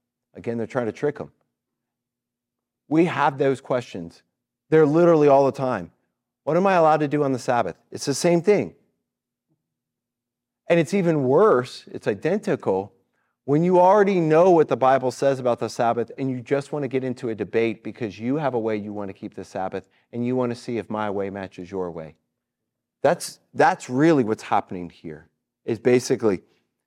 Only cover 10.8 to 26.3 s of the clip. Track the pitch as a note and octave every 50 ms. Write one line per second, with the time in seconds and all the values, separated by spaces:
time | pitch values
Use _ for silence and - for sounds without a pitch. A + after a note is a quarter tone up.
10.8 | D#3+ - G3 G3+ E3+ E3+ D#3+ D3 C3 B2 C#3 E3+ G#3 G#3+ D#3 B2 B2+ - - -
11.8 | - - - G#2 - B2+ G#2+ G2 - D#3 F#3+ G#3+ G#3+ G3 D3 - - A#2+ F#2+ F#2+
12.8 | G2+ - _ _ _ _ _ _ _ _ _ _ _ C3 C#3+ D#3 E3+ F3+ F#3 F3
13.8 | F3+ F#3 G3+ G#3+ G3+ G3 G3 F3+ E3 D#3 D#3 D#3+ F3+ F#3+ F3 E3 D3 - C#3 A#2
14.8 | C3 C3 C3+ C3 C3 B2+ - - C#3+ C#3 C#3 B2+ B2 B2 A#2 - A#2+ G#2+ - -
15.8 | A#2+ A#2 A#2 A#2+ A2+ - - - C3+ C3+ B2+ B2+ A2+ - C#3+ C#3 C#3 - D3+ D3
16.8 | C#3 B2 C3 C3 C3 C3 A#2+ - C3 A#2 A2 G2+ G2+ F2 - A2+ A#2 A2+ G#2 -
17.8 | - G#2+ G#2 - B2 G#2 F2+ G2 A2+ B2 C#3 D#3 D3+ C3 B2 A#2 A2 A2 A2 G#2
18.8 | G2+ G#2+ G2+ G#2 G2+ F#2+ G2 - G#2+ G2 - - F#2 - - G2 F#2+ F#2 - F#2+
19.8 | - _ _ _ _ _ - A#2+ A#2+ B2 B2+ B2+ B2 A#2+ A#2+ A#2+ - - A#2+ A2
20.8 | F#2+ - A2 G#2+ G#2+ G#2 G2 G2+ G2 G2 G2 G2+ F#2+ F#2 - - F2+ F2 G2 F#2+
21.8 | F2+ F2 D#2+ E2 D#2 D2+ D#2 _ _ _ _ _ _ _ _ _ _ _ _ _
22.8 | _ _ _ _ - C#3 F3 F3 - - - - _ _ - A#2+ D3 D#3+ F#3 -
23.8 | - - B2 C3+ D3+ E3+ E3 C#3 A#2 G#2 A2 - - - A#2 G2+ - - G2+ F2+
24.8 | F2 D#2+ - _ - E2 D2+ D2+ D#2+ _ _ _ _ _ _ _ _ - A#2 G2
25.8 | - B2 B2 B2+ - - B2+ G#2+ A#2 G#2+